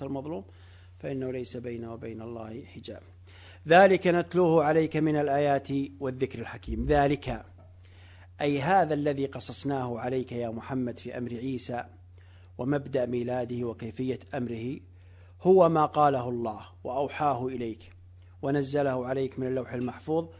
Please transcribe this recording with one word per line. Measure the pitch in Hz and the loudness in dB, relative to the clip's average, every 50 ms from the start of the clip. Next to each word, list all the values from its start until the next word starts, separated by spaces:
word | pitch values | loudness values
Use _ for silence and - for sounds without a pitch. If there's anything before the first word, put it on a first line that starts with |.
| 143 | -8
المظلوم | 139 139 139 135 151 165 190 196 - - - - - - - - - - - | -8 -8 -8 -8 -8 -10 -10 -12 -14 -20 -20 -20 -20 -20 -20 -20 -20 -20 -12
فإنه | - 151 139 131 131 131 | -10 -8 -6 -6 -6 -6
ليس | 127 131 123 - - | -6 -6 -8 -8 -10
بينه | 127 120 123 117 117 117 113 117 | -10 -10 -10 -10 -10 -10 -10 -12
وبين | 117 117 117 113 110 113 | -12 -12 -12 -12 -12 -12
الله | 117 117 113 113 110 110 123 - | -12 -12 -12 -12 -12 -12 -14 -16
حجاب. | - - - - 107 104 98 - - - - - - - - - - - - - 151 | -16 -18 -18 -14 -14 -16 -16 -16 -20 -20 -20 -20 -20 -20 -20 -20 -20 -20 -16 4 8
"ذلك | 160 175 196 196 190 180 - | 10 10 10 10 8 4 4
نتلوه | 180 170 175 165 - - 175 180 165 160 165 147 | 2 2 2 0 0 2 2 4 6 6 4 4
عليك | 147 156 160 160 156 - | 6 4 4 2 2 0
من | 156 151 156 151 | 0 0 2 2
الآيات | 147 147 143 139 143 147 143 139 139 139 - 139 139 139 139 - - | 2 2 2 2 2 2 2 2 0 0 -2 -4 -4 -4 -4 -8 -6
والذكر | 139 131 131 127 135 120 - 117 | -6 -6 -2 -2 -4 -4 -4 -10
الحكيم". | 113 - - 117 - - 113 110 120 | -10 -10 -12 -14 -10 -8 -6 -4 0
ذلك | 135 151 143 143 139 147 139 - 131 120 110 104 - - - - - - - - - - - - - - - - - - - | 2 4 4 6 4 2 0 -2 -6 -8 -8 -10 -16 -20 -20 -20 -20 -20 -20 -20 -20 -20 -20 -20 -20 -20 -20 -20 -20 -8 -2
أي | 151 147 143 143 | 0 0 0 0
هذا | 131 160 190 196 175 156 156 | 2 4 4 4 4 4 2
الذي | 143 147 147 143 135 139 | 0 0 0 0 0 -2
قصصناه | 135 - 127 117 - 120 - - 139 139 135 127 123 120 113 | -4 -4 -8 -8 -8 -8 -6 -4 -2 -2 -2 -2 -4 -6 -6
عليك | 120 127 131 131 123 - 117 | -4 -2 -2 -2 -4 -4 -6
يا | 120 120 113 | -6 -4 -4
محمد | 113 113 113 - 131 131 127 123 117 - | -6 -8 -8 -6 -4 -4 -4 -4 -6 -8
في | - 120 - 123 | -12 -10 -8 -8
أمر | 123 113 120 | -8 -8 -8
عيسى | 113 120 135 131 120 - - 123 120 - 92 - - - - - - - - - - - - - - | -6 -6 -6 -6 -6 -6 -6 -6 -6 -8 -10 -16 -20 -20 -20 -20 -20 -20 -20 -20 -20 -20 -20 -8 -6
ومبدأ | 123 127 147 143 139 139 135 135 123 | -2 0 0 0 -2 0 0 0 0
ميلاده | 120 120 123 120 123 123 127 123 120 123 120 123 | 0 0 -2 -2 -2 -2 -2 -2 -4 -4 -4 -4
وكيفية | 117 110 - 120 113 104 - 131 131 123 110 - - - | -4 -6 -6 -10 -12 -8 -6 -4 -4 -4 -6 -8 -8 -6
أمره، | 143 123 113 117 110 113 123 139 - - - - - - - - - - - - - - | -6 -4 -4 -6 -6 -6 -8 -8 -10 -14 -20 -20 -20 -20 -20 -20 -20 -20 -20 -20 -2 4
هو | 175 190 190 175 165 | 6 8 8 8 8
ما | 160 160 151 | 6 4 2
قاله | 147 - 147 151 143 139 127 123 123 | 2 4 4 4 4 4 2 -2 -2
الله | 123 120 117 113 107 104 - - - - - | -4 -4 -4 -4 -6 -8 -14 -18 -20 -12 -10
وأوحاه | - 123 135 143 135 - - 156 147 135 120 123 | -6 -4 -2 -4 -4 -2 -2 0 0 0 0 -2
إليك | 131 131 123 123 113 107 - - - - - - - - - - - - - - | -4 -4 -4 -6 -6 -8 -10 -14 -20 -20 -20 -20 -20 -20 -20 -20 -20 -16 -6 -4
ونزله | 139 139 143 139 131 139 147 143 139 131 127 123 | 0 0 0 0 0 0 0 2 2 0 -2 -2
عليك | 123 131 135 135 127 - - | -2 -2 -2 -2 -4 -4 -4
من | 131 | -4
اللوح | 127 131 131 123 - 131 | -2 -2 -2 -4 -4 -6
المحفوظ، | 123 123 123 120 - - - 156 165 170 165 - - | -4 -4 -4 -6 -8 -6 -2 -2 -2 -2 -4 -12 -20